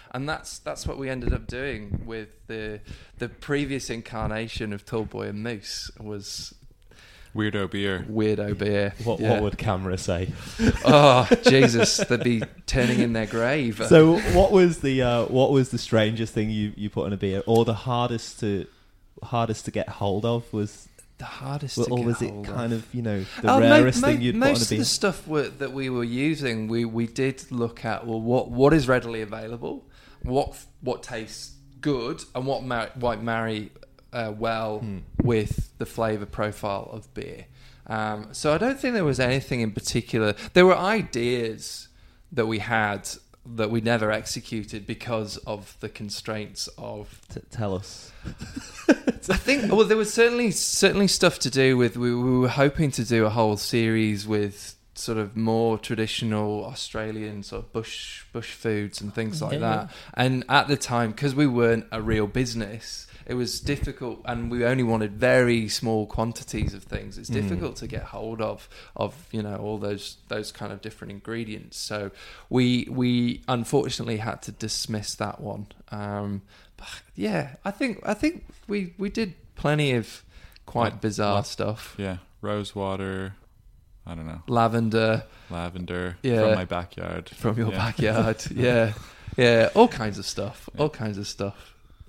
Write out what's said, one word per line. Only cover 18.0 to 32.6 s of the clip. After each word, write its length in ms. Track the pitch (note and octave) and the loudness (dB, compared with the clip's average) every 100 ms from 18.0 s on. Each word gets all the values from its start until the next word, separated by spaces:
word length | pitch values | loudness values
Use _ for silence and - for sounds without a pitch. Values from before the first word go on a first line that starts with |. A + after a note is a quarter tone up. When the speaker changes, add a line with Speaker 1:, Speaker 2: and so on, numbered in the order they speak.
| A#2+ A#2 - - | -2 -4 -8 -6
Speaker 3:
to, 260 | G#2+ G2 - _ _ _ _ - | -2 -2 -4 _ _ _ _ -18
hardest 420 | - A#2+ A2+ G#2+ - | -4 -2 0 -2 -6
to 60 | |
get 160 | - - | -6 -6
hold 360 | - G2+ G2 A#2 | -2 -2 0 0
of 260 | A#2+ - | -2 -2
was 360 | G#2+ G#2 - - - - - | -4 -4 -8 -20 -20 -20 -16
Speaker 1:
The 60 | - | -14
hardest 520 | - C3 C#3+ C3+ - | -12 -8 -8 -6 -2
Speaker 3:
Or 80 | A#2+ | 0
Speaker 1:
to 100 | B2 | 0
get 80 | A#2 | 0
Speaker 3:
was 160 | A2+ | 0
it 60 | A2 | -4
Speaker 1:
hold 160 | G#2 G2+ | -6 -8
Speaker 3:
kind 260 | B2 A#2 | -4 -2
Speaker 1:
of? 60 | A2+ A2 | -4 -4
Speaker 3:
of, 80 | B2 | -4
you 60 | |
know, 200 | A#2 G2+ F#2+ - | -2 -2 -4 -2
the 100 | A#3 | 4
Speaker 1:
Oh, 80 | C4 | 6
mo-, 100 | - | 10
Speaker 3:
rarest 320 | D4+ - A#3+ | 10 8 6
Speaker 1:
mo-, 60 | C#4 | 2
Speaker 3:
thing 140 | D4 | 4
you'd 120 | A#3 | 2
put 40 | A3 | 4
in 60 | |
a 80 | C4+ | 4
Speaker 1:
most 80 | A#3+ | 4
of 60 | A3 | 2
Speaker 3:
beer? 100 | G#3+ | 2
Speaker 1:
the 60 | A#3+ | 0
stuff 420 | - G3+ - D#3 | 0 0 -2 -2
were, 220 | D3+ A#2 | -2 -2
that 240 | B2+ C3+ | -4 -6
we 160 | C3+ C3 | -4 -2
were 120 | B2 A#2+ | -2 -2
using, 600 | B2 D3+ C#3 C3+ A2 A2 | 0 0 0 -2 -2 -2
we, 180 | A#2 A#2 | -2 0
we 200 | A2+ A#2 | -2 -2
did 460 | - C3 C3 - | 0 -2 -2 -8
look 340 | B2 A#2 - A#2 | -4 -4 -4 -6
at, 220 | G2 A#2 | -4 -4
well, 140 | A2+ | -4
what, 280 | A2+ B2+ A#2+ | 2 2 2
what 240 | A#2+ C#3+ | 4 6
is 140 | D#3+ B2+ | 6 6
readily 340 | B2+ A#2 A2+ | 2 2 -6
available, 640 | G#2 A2 A2+ A#2+ - C4+ - - - - | -8 -8 -10 -8 -8 -10 -14 -20 -20 -12
what 260 | B2+ C3 - | -2 -2 -2
f-, 140 | - - - | -8 -20 -10
what 220 | B2 - | -6 -6
tastes 500 | - A#2 G#2+ - - - - - | -6 -10 -10 -14 -16 -18 -20 -6
good, 420 | D3+ C3 A#2+ D#3+ - | -2 -2 -4 -8 -8
and 140 | B2+ C3+ | -6 -2
what 160 | A#2+ | -2